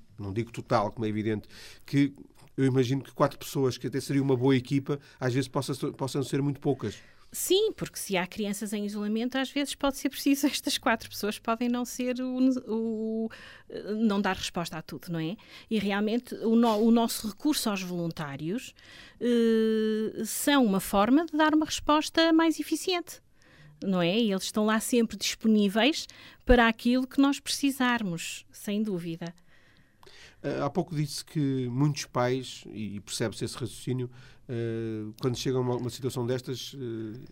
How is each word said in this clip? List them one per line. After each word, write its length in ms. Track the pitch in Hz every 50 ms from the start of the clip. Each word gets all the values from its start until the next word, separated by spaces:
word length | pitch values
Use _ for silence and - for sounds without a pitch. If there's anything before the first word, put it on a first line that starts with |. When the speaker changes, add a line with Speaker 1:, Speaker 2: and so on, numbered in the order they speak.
| - - - -
Speaker 1:
não 120 | 101 98
digo 200 | 98 117 117 117
total, 400 | - - 110 - 131 113 101 107
como 120 | - - 110 107
é 20 |
evidente, 380 | 107 107 104 110 107 104 - - - - - - - - - -
que 260 | - 139 143 139 143 - - - - - - - -
eu 100 | - 135
imagino 360 | 135 123 135 131 117 135 139
que 100 | 123 -
quatro 280 | - - 151 139 - -
pessoas, 400 | - - - 151 135 131 123 -
que 80 | - 123
até 120 | 135 139
seria 220 | 123 - 143 139
uma 160 | 135 139 131 120
boa 180 | 123 135 135
equipa, 440 | 127 123 - 139 139 131 - 147 143 - - - -
às 140 | 131 127 120
vezes 140 | 139 131 120
possa, 260 | - 147 131 - 143 127 - 143 -
possam 280 | - 143 127 - 147
ser 180 | 131 - - 143
muito 180 | 135 143 135 -
poucas. 360 | - 147 139 127 - 104 98 - - - - - - -
Speaker 2:
Sim, 420 | - - - - 349 392 427 440 -
porque 260 | - - - - -
se 160 | - - 196
há 100 | 180 180
crianças 460 | 180 - - 214 202 208 202 233 202
em 140 | 214 208 208
isolamento, 520 | 208 208 214 208 208 214 220 233 247 247 269
às 140 | 269 247
vezes 240 | - 277 285 277 -
pode 220 | - - 277 277 -
ser 100 | - 285
preciso, 380 | - - - 277 277 277 - 277
<laughs> 0 |
estas 300 | - - - 294 - -
quatro 320 | - 269 226 226 - -
pessoas 280 | - - - 202 214 -
podem 300 | - - 226 226 247 240
não 160 | 240 247 247
ser 380 | 240 - - 247 247 254 247
o, 160 | 254 254 254 254 262 262 254 254 - -
o, 640 | 220 226 226 226 220 214 220 220 220 220 226 220 - - - - - - - - - - 78 - 208 214 226 220
não 140 | 202 202
dar 160 | 202 190 190 -
resposta 400 | - - - 185 170 - 180 160
a 40 |
tudo, 300 | - - - 139 - -
não 80 | 170 165
é? 160 | 160 160 208 - - - - - - -
E 80 | 226 214
realmente 560 | 202 202 202 202 214 214 214 240 240 - -
o 200 | - - 233 226
no-, 220 | 233 233 233 214 208
o 140 | 226 233
nosso 360 | 226 233 226 226 - - - 214
recurso 420 | - - - 302 302 - - 226
aos 120 | 202 190
voluntários, 920 | 190 180 180 175 170 170 160 - 160 143 139 139 151 160 196 254 - - - _ - - - - - - - -
eh, 1040 | - 240 240 233 226 226 226 220 220 220 220 220 220 220 220 214 220 214 - - 226
são 400 | 214 - - - 294 285 277 254
uma 140 | 214 190 190
forma 460 | - - - 196 202 220 254 302 349
de 100 | 320 - 302
dar 160 | 311 311 302
uma 120 | 311 311
resposta 640 | 311 - - - - 294 311 302 - - - 330 330
mais 260 | 330 320 330 330 311 -
eficiente, 640 | 302 - 320 294 - - 370 349 330 - - - _ _ _ _ - - - - - - - - -
não 180 | 190 190 180
é? 160 | 175 165 185 226
E 140 | 247 214
eles 120 | 190 190 -
estão 200 | - - 214 214
lá 140 | 220 214 220
sempre 380 | - - - 240 233 220 - 196
disponíveis 880 | - - - - - 220 220 214 208 202 185 220 214 277 330 - - - - - - - - _ -
para 240 | - 247 240 233 226
aquilo 360 | 226 - - 247 247 254 262
que 140 | 262 - -
nós 200 | 277 277 277 277
precisarmos, 1040 | - - - - - 277 262 - 254 247 240 233 220 190 170 165 - - - - - -
sem 320 | - - - - 202 208
dúvida. 520 | 220 214 190 175 170 175 165 170 175 170 170 - - - - - _ _ _ _ - _ _ _ - - - - - - - _
Speaker 1:
Eh, 200 | - 147 135 131
há 80 | 143 -
pouco 260 | - 190 165 - 160
disse 280 | 147 151 147 - - -
que 420 | - - 160 143 139 135 131 127 123
muitos 360 | 120 131 143 151 143 - -
pais, 580 | - - 139 123 123 127 131 127 - - - - -
e, 280 | - 107 110 101 98
e 40 | 101
percebe-se 420 | - - - - 123 110 101 - -
esse 100 | 113 - -
raciocínio, 520 | 139 101 - - - - 123 127 123 120 - - - - - - - -
eh, 580 | 131 117 117 117 113 113 113 113 110 110 107 107 107 -
quando 180 | - 131 120 -
chegam 220 | - 139 127 131
a 20 | 127
uma, 120 | 123 123 120
uma 120 | 123 120
situação 360 | 117 - 131 127 - 135 120
destas, 500 | 117 127 127 123 - 131 117 - - -
eh, 440 | 139 127 120 117 113 110 107 107 127 135 -